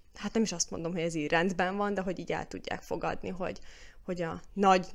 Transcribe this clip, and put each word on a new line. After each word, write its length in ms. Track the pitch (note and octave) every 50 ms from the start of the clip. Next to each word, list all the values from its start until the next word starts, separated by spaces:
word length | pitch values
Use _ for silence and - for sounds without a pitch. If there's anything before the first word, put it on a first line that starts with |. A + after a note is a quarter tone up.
| - - -
hát 180 | - - G3+ -
nem 100 | A#3 A3+
is 80 | F#3+
azt 200 | F3+ E3 - -
mondom, 200 | G3 F3+ E3 E3
hogy 100 | F3+ F#3
ez 140 | D#3+ E3+ D#3+
így 140 | D#3+ D3 D3
rendben 480 | - E3 E3+ G3 F#3 E3+ F#3 F3+ G3 G3+
van, 160 | G3+ G3+ G3+
de 80 | F#3+
hogy 180 | F3+ G3 F3+ -
így 120 | E3+ -
el 160 | E3 E3 - -
tudják 340 | - - - - - E3+
fogadni, 480 | - - - E3+ F3 E3 - - - F#3+
hogy, 300 | F#3 F3 F#3 - F#3+ - - - - - - - - - -
hogy 160 | - F#3 F3
a 200 | E3+ E3 E3+ F3 - - -
nagy, 320 | G3 G3 G3 F#3+ F#3+ F3 - -